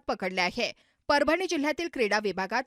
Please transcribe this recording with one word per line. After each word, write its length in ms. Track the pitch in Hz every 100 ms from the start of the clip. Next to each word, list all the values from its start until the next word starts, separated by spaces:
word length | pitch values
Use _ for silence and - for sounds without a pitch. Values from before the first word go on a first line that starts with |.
| -
पकडले 340 | 247 - 185
आहे. 320 | 180 240 190 - _ _ -
परभणी 360 | 285 294 339 370
जिल्ह्यातील 380 | 330 285 302 339
क्रीडा 260 | 277 208 208
विभागात 400 | 208 180 190 226